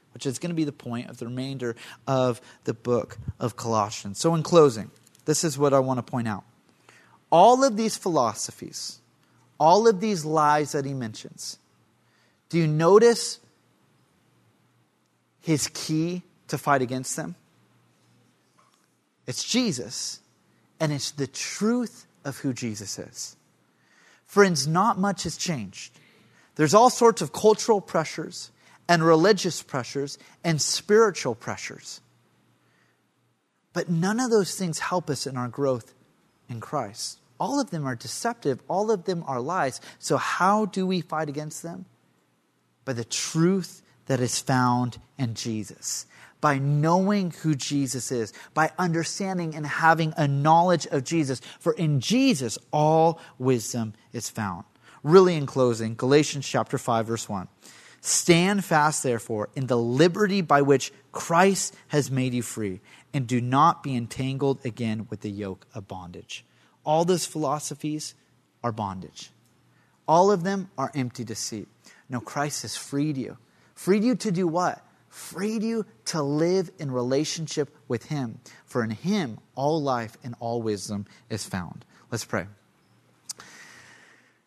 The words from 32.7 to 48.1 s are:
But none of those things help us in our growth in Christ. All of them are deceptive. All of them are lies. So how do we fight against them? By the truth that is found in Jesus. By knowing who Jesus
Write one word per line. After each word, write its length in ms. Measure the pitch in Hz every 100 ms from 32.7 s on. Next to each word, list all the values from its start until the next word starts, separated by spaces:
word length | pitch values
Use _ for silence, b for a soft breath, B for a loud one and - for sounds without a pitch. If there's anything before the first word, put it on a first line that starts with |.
| _ _ _ _ _ _ _ _ _ _
But 160 | 175 170
none 280 | 165 185 226
of 120 | 254
those 240 | 220 180
things 240 | - 180 156
help 320 | - 180 160
us 160 | 135 135
in 100 | 131
our 120 | 123
growth 440 | 139 139 123 - _ _ _ _ _ -
in 120 | 117
Christ. 580 | - 151 104 - - - _ -
All 200 | 185 285
of 100 | 247
them 160 | 160 135
are 80 |
deceptive. 640 | 120 120 - 233 240 147 120 -
All 220 | 180 214
of 140 | 202
them 180 | 180 170 143
are 140 | 127
lies. 400 | 139 185 135 - B B
So 180 | - 131
how 480 | - - 185 214
do 220 | 214 196 185
we 160 | 185
fight 260 | - 156 151
against 340 | 143 151 -
them? 220 | 170 185 185 _ _ _ _ _ _ _ _ _
By 100 | -
the 100 | 120
truth 800 | 113 - - 160 175 190 165 - b b -
that 140 | 127
is 200 | 123 -
found 580 | - 127 123 123 123 - - -
in 160 | 120
Jesus. 720 | 107 120 110 98 - - - - B B _
By 180 | 151 139
knowing 720 | 139 147 160 180 190 208 180 -
who 120 | 160
Jesus 560 | 139 - 143 131 127 -